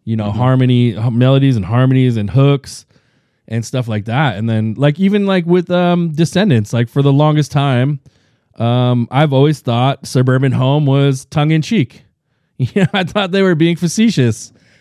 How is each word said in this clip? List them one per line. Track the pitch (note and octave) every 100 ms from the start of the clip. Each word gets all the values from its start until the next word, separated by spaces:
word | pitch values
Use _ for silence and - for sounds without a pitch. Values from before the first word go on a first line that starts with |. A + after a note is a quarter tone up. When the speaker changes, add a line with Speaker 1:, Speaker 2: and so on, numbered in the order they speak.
Speaker 1:
you | - A2+
know, | G#2
Speaker 2:
Mm-hmm. | G#2+
Speaker 1:
harmony, | B2+ C3 B2+ B2 A#2+ G2
h-, | A#2+
melodies | A#2 B2+ C3+ C3+ A#2+
and |
harmonies | F2+ A#2+ C3 C3 B2+ A2+
and | G#2
hooks | B2+ C#3 C#3 - - - _ _ _ _ _ -
and | A2+
stuff | A2 C3 A#2+
like | G#2+
that. | G#2 B2 C#3+ F#2+
And | A2+
then, | A2 A2
like, | G#2 C#3+ D3+
even, | F#3+ G#3 G3
like, | F#3+ E3+
with, | F3+ E3+
um, | F3+ F3 F3 E3+
Descendants, | D3 E3 F3+ G#3+ A#2 G#2
like, | A#2 A#2+
for | C#3+
the | C#3
longest | C#3 D3+ D3+ C#3
time, | C#3+ C#3+ B2 C3+ C#3+ _ _ _ _ _ -
um, | A#2 B2 B2 B2 A#2
I've | C3+ D#3
always | C3+ D3 D3
thought | - A#2 C3 - -
Suburban | C3 B2+ C3 C3+
Home | A#2+ C3 D3
was | C#3+ C#3 C#3 C3 -
tongue | D#3 D3+
in | D#3+
cheek. | - A3 B2 - _
<laughs> | _ _ _ _ -
You | B2+ G3+
know, | F#3
I | G3+
thought | F3+ G#3 F#3+
they | F#3+
were | F#3+
being | D#3+ E3+ F3
facetious. | F3 G#3+ A3+ D#3+ A#2+ G#2+ - _ _ _